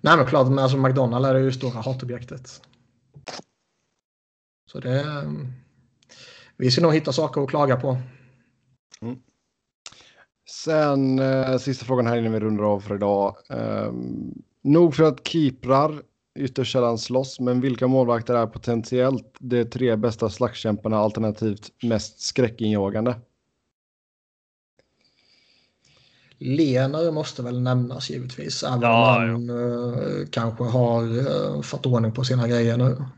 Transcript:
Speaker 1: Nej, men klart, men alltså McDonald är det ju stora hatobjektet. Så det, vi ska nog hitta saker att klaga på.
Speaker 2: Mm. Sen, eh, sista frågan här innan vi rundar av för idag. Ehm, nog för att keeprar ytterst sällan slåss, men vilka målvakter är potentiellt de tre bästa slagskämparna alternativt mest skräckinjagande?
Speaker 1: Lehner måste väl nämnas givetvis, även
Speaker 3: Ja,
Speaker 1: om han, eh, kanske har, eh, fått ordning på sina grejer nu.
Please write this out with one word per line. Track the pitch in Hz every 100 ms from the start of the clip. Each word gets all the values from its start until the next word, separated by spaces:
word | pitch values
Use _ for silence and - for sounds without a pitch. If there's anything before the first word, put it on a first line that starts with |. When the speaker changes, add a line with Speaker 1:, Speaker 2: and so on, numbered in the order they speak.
Speaker 1:
Nej, | 147 165
men | 123
klart, | 147 127
men | 139
alltså | 131 135
McDonald | 135 131 123 120 135
är |
det | 131
ju | 135
stora | 127 131 117
hatobjektet. | 135 127 127 120 - 143 - - _ _ _ _ _ - - - - _ _ _ _ _ _ _ _ _ _ _ _
Så | 143
det, | 123 131 147 147 151 147 131 127 _ _ _ _ _ - - - - _
vi | 127
ska | 120
nog | 170
hitta | 156 151
saker | 135 156 151
att | 139
klaga | 151 143 127
på. | 139 131 - - _ _ _ _ _ _ _ -
Speaker 2:
Mm. | 113 127 _ _ _ _ _ _ - - - _ _ _ -
Sen, | - - 156 147 139 135 131
eh, | 135 135 131 131
sista | 135 127 117
frågan | 127 117
här | 117
innan | 113
vi | 110
rundar | 110 104
av | 104 101
för | 98
idag. | 101 101 101 98 101 _
Ehm, | 123 113 107 110 120 123 117 - - - _
nog | 139 156 175
för | 135
att | 160 139 -
keeprar | 170 143 131 123 135 151 151 - _ _ -
ytterst | 139 139 120
sällan | 135 120 117
slåss, | - 127 135 -
men | 123 123
vilka | 135 117 127
målvakter | 131 120 117 117
är | 120 113
potentiellt | 117 - 117 110 127 127 131 - -
de | 127 123
tre | 117 - 123 110
bästa | 117 110 113
slagskämparna | - 123 - 113 104 110 107
alternativt | 107 110 110 104 113 101 - _
mest | 120 110 - _
skräckinjagande? | - - 123 117 110 104 98 107 117 117 - _ _ _ _ _ _ _ _ _ _ _ _ _ _ _ _ _ _ _ _ _ _ _ _ _ _ _ _ _ _ _
Speaker 1:
Lehner | 127 143 156 127 135 151 170
måste | 156 143 -
väl | 120 123
nämnas | 127 127 123 - -
givetvis, | 143 127 - - -
även | - 127
Speaker 3:
Ja, | 117 117 113 104
Speaker 1:
om | 95 117 120
han, |
eh, | 120 120 120 123 123 147 147 143
kanske | - 117 117
har, | 120 127 120 117 117 117 139 147 101 147
eh, |
fått | 143 131 135
ordning | 120 113
på | 110
sina | 127 127 117
grejer | 120 117 117
nu. | 127 127 -